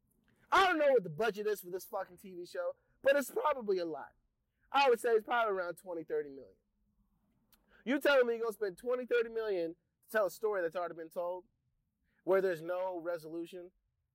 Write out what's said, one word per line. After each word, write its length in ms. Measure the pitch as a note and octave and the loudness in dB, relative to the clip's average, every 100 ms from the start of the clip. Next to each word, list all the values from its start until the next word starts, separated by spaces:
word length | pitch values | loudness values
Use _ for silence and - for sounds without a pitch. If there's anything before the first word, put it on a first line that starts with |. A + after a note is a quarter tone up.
| _ _ _ _ - | _ _ _ _ 0
I 140 | E4+ F#4+ | 4 4
don't 140 | E4 | 4
know 80 | D4 | 4
what 140 | B3+ | 4
the 60 | F3+ | 2
budget 360 | D3 A3+ G3 G#3 | -4 -2 -2 -2
is 160 | G3+ | -4
for 80 | F3 | -6
this 160 | F#3 - | -10 -8
fucking 320 | G3+ F#3 F3+ | -8 -8 -12
T 100 | G3 | -16
V 140 | F3+ F3 | -14 -10
show, 260 | F3+ F3 - _ _ | -8 -6 -8 _ _
but 120 | C4 C#4+ | 4 4
it's 140 | C4 | 2
probably 500 | G#4+ D4+ C#4 G#3 F#3 | -2 0 0 0 -2
a 60 | E3+ | -2
lot. 280 | C#3+ A#2 _ _ _ _ _ - | -8 -12 _ _ _ _ _ -2
I 180 | C4+ C#4 | 2 4
would 100 | A#3 | 4
say 100 | A#3+ | 4
it's 160 | A3 G#3+ | 2 4
probably 280 | A#3+ A3+ | 0 2
around 220 | F#3+ F3 E3+ | 0 -4 -6
twenty, 280 | F#3 E3+ | -10 -10
thirty 260 | D#3+ D#3 D3 | -4 -4 -4
million. 260 | C3+ G2+ F#2+ _ _ _ _ _ _ _ _ _ _ _ _ | -10 -18 _ _ _ _ _ _ _ _ _ _ _ _ _
You 160 | G#3+ C#4 | -2 2
telling 260 | - C4+ A#3+ | 4 6 4
me 100 | A3+ | 2
you're 80 | |
gonna 100 | A3+ | -2
spend 240 | G#3 G#3 F3 | -2 -4 -4
twenty, 280 | B3 B3+ B3 | -4 -4 0
thirty 240 | A#3+ A#3 | 0 0
million 420 | A3+ A3 F#3 E3 | -2 -2 -2 -2
to 400 | E3+ _ _ - | -6 _ _ -4
tell 140 | A3 F#3 | 0 0
a 40 | |
story 300 | - G#3+ G3 | 0 -2 0
that's 140 | E3+ F3+ | -2 -4
already 200 | E3+ E3 | -8 -8
been 140 | D#3+ | -12
told, 340 | F#3 F3 F3+ - _ _ _ _ _ _ _ | -6 -6 -6 -12 _ _ _ _ _ _ _
where 180 | - F#3+ | 2 2
there's 200 | F#3+ E3 | 2 -2
no 400 | E3 F3+ F#3 F3 | -4 -4 -4 -6
resolution? 640 | E3 E3+ D#3 E3 E3+ F3+ F3+ _ _ _ _ | -6 -6 -8 -10 -10 -14 -18 _ _ _ _